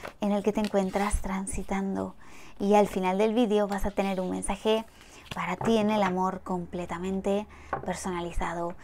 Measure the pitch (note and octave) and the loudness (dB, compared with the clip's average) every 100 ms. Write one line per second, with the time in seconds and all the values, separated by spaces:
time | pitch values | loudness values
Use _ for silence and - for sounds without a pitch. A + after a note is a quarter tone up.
0 | - - G#3 G3+ G3+ G#3 G#3 G3+ F#3+ G3 | -14 -4 0 2 2 0 0 2 2 2
1 | G3+ - F#3+ F#3+ F#3+ - F#3 G3 G3 F#3+ | 2 0 -2 -4 -2 -4 -2 -2 -2 -2
2 | F#3+ - - - - - G3+ G#3 G3+ - | -4 -8 -16 -16 -14 -2 6 6 6 2
3 | F#3 F#3+ A3 A3 A#3+ G#3 G3+ G3 G3+ G3 | 0 2 4 4 4 4 2 0 -2 0
4 | G3 F#3+ F3+ F#3 F#3 G3 A3 A3 A3 - | -2 -2 -2 -2 -4 -2 2 2 0 -12
5 | - - - - F3 F3+ - A3+ G#3 G#3+ | -20 -20 -12 -6 -4 -2 2 4 4 4
6 | F#3+ F3+ F#3 F#3 - F3+ E3+ F3+ F3 E3+ | 2 2 0 -2 -4 -6 -4 -8 -6 -6
7 | F#3 F#3+ F#3+ G3+ G#3 - - - - F3 | -4 -2 0 0 -2 -12 -10 -8 -6 -6
8 | F#3+ F3+ E3+ E3 F3 E3+ E3+ F3+ | -4 -4 -4 -2 -2 -2 -4 -6